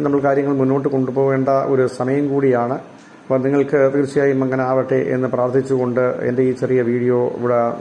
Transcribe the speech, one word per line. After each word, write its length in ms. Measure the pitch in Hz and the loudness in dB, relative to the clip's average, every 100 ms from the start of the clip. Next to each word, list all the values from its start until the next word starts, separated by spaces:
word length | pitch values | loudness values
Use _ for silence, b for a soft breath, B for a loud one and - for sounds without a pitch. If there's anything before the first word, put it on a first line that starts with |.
നമ്മൾ 160 | 147 139 139 | 2 0 2
കാര്യങ്ങൾ 260 | 139 143 139 | 0 0 0
മുന്നോട്ട് 260 | 131 139 139 | 0 0 0
കൊണ്ടുപോകേണ്ട 560 | 135 127 131 139 135 131 135 139 | 0 0 0 0 2 2 0 2
ഒരു 140 | 131 127 - | 2 0 -2
സമയം 280 | 127 139 147 | -2 -2 0
കൂടിയാണ്. 460 | 139 139 120 120 143 - B B B | 0 2 2 0 -4 -10 B B B
അപ്പോൾ 160 | - 131 131 | -4 -2 2
നിങ്ങൾക്ക് 340 | 143 139 147 135 | 0 2 2 2
തീർച്ചയായും 460 | 143 139 147 139 135 131 | 2 -2 0 0 2 0
അങ്ങനെ 180 | 131 127 | -2 0
ആവട്ടെ 300 | 131 131 131 - 127 | 0 0 0 0 -2
എന്ന് 140 | 127 123 | -2 -2
പ്രാർത്ഥിച്ചുകൊണ്ട് 680 | 123 131 131 135 123 120 127 - 123 | 0 0 0 0 0 0 0 -2 -2
എൻ്റെ 160 | 123 127 | 0 0
ഈ 20 | 127 | 0
ചെറിയ 200 | 123 127 120 | 0 0 0
വീഡിയോ 300 | 120 123 123 123 123 | 0 0 0 0 -2
ഇവിടെ 240 | 120 120 117 120 | 0 0 0 -4